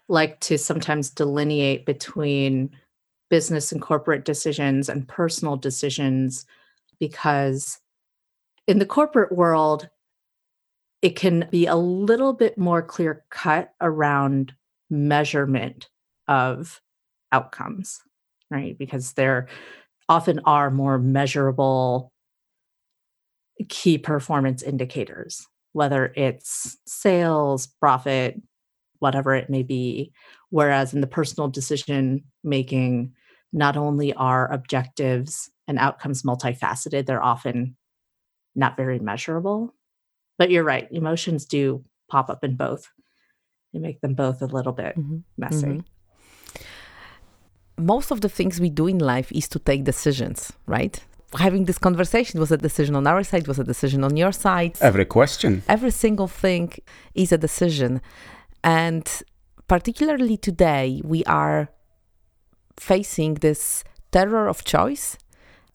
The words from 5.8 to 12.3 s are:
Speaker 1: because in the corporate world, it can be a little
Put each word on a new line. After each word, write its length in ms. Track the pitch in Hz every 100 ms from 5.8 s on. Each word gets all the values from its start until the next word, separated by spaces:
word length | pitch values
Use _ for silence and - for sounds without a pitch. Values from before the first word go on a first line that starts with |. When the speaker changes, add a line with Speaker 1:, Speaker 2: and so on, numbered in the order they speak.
| 143 143 135 131 131 131 - _ _ _ _ _
Speaker 1:
because 800 | 160 - 156 143 139 135 - - _ _ _ _ _ _ _ _ -
in 120 | 202
the 80 | 196
corporate 460 | 294 302 262 190
world, 560 | 180 170 160 156 151 165 _ _ _ _ _ _ _ _ _ _ _
it 120 | 180 -
can 300 | 185 170 170
be 160 | 175 170
a 100 | 170
little 560 | 175 185 202 233 269